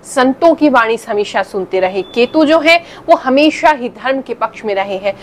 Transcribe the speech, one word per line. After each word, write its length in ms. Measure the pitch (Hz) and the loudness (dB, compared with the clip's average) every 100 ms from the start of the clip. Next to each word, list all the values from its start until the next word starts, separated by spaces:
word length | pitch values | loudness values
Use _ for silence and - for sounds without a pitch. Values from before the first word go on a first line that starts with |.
संतों 500 | - 269 254 269 339 | -6 0 0 2 2
की 140 | 311 302 | 4 2
वाणी 300 | 254 220 226 - | 2 0 -2 -4
हमेशा 340 | 208 202 220 | -6 -4 -4
सुनते 380 | 190 202 185 185 | -4 -6 -4 -2
रहे। 220 | 185 196 | -2 -4
केतु 420 | 185 233 240 320 | -4 -2 0 2
जो 160 | 294 320 | 2 2
है 160 | 302 339 - - - | 2 0 -2 -6 0
वो 80 | 339 | 0
हमेशा 540 | 254 262 311 - 320 | 2 2 2 2 0
ही 180 | 285 240 | 0 -4
धर्म 320 | - 254 269 | -6 -4 -4
के 140 | 254 | -6
पक्ष 300 | 233 220 - | -6 -8 -6
में 100 | 220 | -6
रहे 220 | 190 196 190 | -4 -4 -6
हैं, 200 | 202 196 | -6 -6